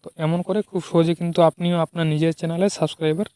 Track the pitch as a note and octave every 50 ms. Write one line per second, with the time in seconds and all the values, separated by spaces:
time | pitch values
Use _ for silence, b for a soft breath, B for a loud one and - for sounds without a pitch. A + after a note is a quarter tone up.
0 | _ - _ - D#3+ D#3 E3 F3 F3 - F#3+ G#3+ G3+ _ - F#3 D#3+ - - E3+
1 | E3 E3 E3+ - E3+ E3+ - - E3+ D#3+ - _ E3+ F3 F3 E3+ E3 - _ E3+
2 | E3 D#3+ D3+ D3+ D#3+ E3 D#3+ - - E3 E3 E3+ F#3+ G3+ - - E3 D3+ - _
3 | D#3+ D#3 D#3 E3 G#3+ - _